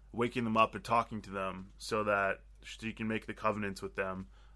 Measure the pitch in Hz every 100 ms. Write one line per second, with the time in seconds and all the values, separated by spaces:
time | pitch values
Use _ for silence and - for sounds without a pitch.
0 | - 104 120 127 117 110 110 104 - 120
1 | 113 110 95 98 95 92 95 - - 110
2 | 107 101 98 95 - - - - 113 104
3 | 110 110 - 107 113 104 104 95 98 -
4 | 95 95 95 - -